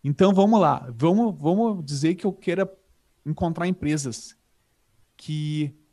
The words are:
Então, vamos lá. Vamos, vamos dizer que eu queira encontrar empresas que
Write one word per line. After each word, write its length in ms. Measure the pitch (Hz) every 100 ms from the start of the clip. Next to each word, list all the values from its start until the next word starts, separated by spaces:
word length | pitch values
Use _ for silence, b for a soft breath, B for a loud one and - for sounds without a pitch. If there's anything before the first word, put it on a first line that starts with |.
Então, 300 | 139 143 190
vamos 260 | 190 202 220
lá. 280 | 160 131 127
Vamos, 400 | 113 160 202 233 156
vamos 460 | 151 190 233 196
dizer 300 | 143 143 160
que 100 | 180
eu 60 | 202
queira 400 | 180 - 175 190 - _ _ _ _
encontrar 420 | 147 151 175 170 175
empresas 720 | 180 147 151 139 110 - _ _ _ _ _ _ _ _ _
que 580 | - 151 151 151 147 - _